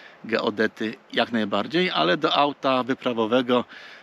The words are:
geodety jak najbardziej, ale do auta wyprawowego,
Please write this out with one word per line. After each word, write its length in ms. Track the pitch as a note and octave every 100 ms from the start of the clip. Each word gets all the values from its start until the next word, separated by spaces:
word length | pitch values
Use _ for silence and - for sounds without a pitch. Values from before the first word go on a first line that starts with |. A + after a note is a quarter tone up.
| - -
geodety 720 | - A2+ A#2 G#2+ A2 - A2 - -
jak 180 | C3 A2
najbardziej, 580 | A2+ G#2 G#2 B2+ D#3+ F3+
ale 280 | - E3+ E3
do 160 | D3+
auta 500 | F3 D3 C3+ C#3 B2+
wyprawowego, 800 | A#2+ B2+ B2+ A2+ A2 B2 B2 A#2+ - - - -